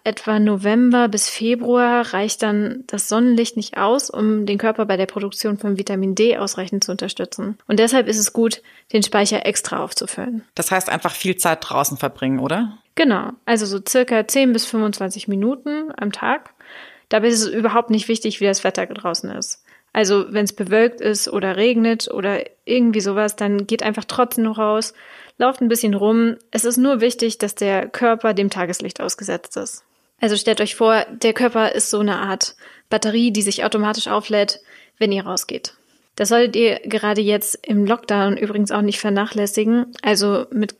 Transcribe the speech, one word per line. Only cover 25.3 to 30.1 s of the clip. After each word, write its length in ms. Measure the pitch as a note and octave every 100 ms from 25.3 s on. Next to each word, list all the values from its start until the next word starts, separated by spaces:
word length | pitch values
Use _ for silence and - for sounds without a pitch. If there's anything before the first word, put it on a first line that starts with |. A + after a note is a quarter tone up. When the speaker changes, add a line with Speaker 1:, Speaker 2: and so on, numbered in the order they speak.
| -
Speaker 1:
lauft 240 | B3 C4
ein 60 | A#3+
bisschen 260 | A#3 A3
rum. 420 | G3+ G#3 A3+ A#3 A3+ _
Es 160 | A3+ A#3
ist 100 | A#3+
nur 240 | C4 C4
wichtig, 380 | A#3+ A#3+ A#3 -
dass 160 | G#3
der 340 | - G3+ F#3+ -
Körper 460 | - A#3+ A3+ A3+
dem 160 | G3+ G3
Tageslicht 500 | F#3+ F3 F3+ F3+ -
ausgesetzt 560 | F3+ - G3 F3 - -
ist. 280 | G3 - _ _ _